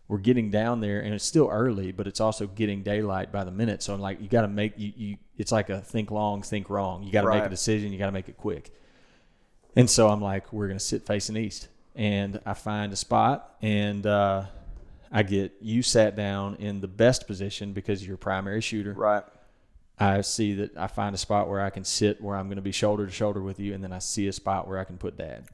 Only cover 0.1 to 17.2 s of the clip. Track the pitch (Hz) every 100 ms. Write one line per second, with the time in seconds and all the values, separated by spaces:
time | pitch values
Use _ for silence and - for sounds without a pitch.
0.1 | 101 101 127 107 107 113 120 104 101 104
1.1 | 104 - 160 135 107 127 101 92 92 98
2.1 | - 110 107 101 98 104 98 98 104 104
3.1 | 95 - 101 92 95 117 98 - 101 98
4.1 | 98 98 117 104 101 107 104 104 - 104
5.1 | 101 - - 104 110 101 98 98 113 107
6.1 | 107 107 101 95 104 95 101 95 90 98
7.1 | 104 104 104 101 92 - 107 104 95 98
8.1 | 98 87 - 107 78 - - - _ _
9.1 | _ _ _ _ _ _ - 123 - 110
10.1 | 104 101 95 - 107 101 98 - 113 -
11.1 | 104 - 110 107 - - _ _ - 104
12.1 | 101 101 101 - 98 107 104 104 98 -
13.1 | 113 113 143 - - 110 104 104 101 104
14.1 | 104 101 95 98 - - - - - -
15.1 | 113 101 98 98 - 110 117 123 117 107
16.1 | 101 101 98 98 101 104 101 95 101 120
17.1 | 123